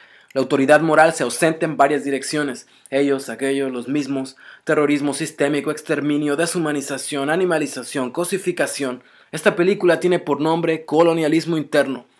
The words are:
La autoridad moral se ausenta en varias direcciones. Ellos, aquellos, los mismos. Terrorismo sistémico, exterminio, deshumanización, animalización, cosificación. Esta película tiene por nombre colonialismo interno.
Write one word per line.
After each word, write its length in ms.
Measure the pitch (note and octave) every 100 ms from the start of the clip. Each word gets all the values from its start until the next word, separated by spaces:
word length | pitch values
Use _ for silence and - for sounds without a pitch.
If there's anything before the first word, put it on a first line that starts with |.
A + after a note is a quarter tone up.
| - _ _
La 80 | C3+
autoridad 400 | B2+ C#3+ C3+ D3+
moral 340 | D#3+ D#3 E3
se 80 | D#3+
ausenta 420 | B2+ - E3 D#3+
en 120 | E3 C3+
varias 260 | C#3+ C#3+
direcciones. 640 | C3+ C3+ - D3+ C#3+ A#2+ - _ -
Ellos, 380 | C3+ C#3+ C3+ C3
aquellos, 420 | A2 C3+ C#3 C3+
los 160 | B2 A#2
mismos. 500 | D3 C3 C#3 C3 - - -
Terrorismo 500 | - D3+ D3 D3 C#3+
sistémico, 560 | C3+ D#3 - C#3+ D3 D3+
exterminio, 640 | D3 - D3+ D3 D3 D3
deshumanización, 960 | C#3+ E3+ F3+ D#3 D3 C3+ C3+ - D3 C#3
animalización, 800 | E3 F#3 D#3+ C#3+ C3+ A#2 C#3+ B2
cosificación. 920 | C#3 F3 F#3 F3+ F3 C#3+ - C#3 B2 - _ _
Esta 240 | D#3 G#3
película 460 | - F3+ G3+ F3 E3
tiene 180 | F3+ F3
por 220 | - C3+
nombre 440 | D#3 E3+ E3 D#3+
colonialismo 720 | D#3+ D3+ E3+ E3 D#3 D#3+ D#3+ E3
interno. 480 | C#3+ D3+ C3+ A#2+ -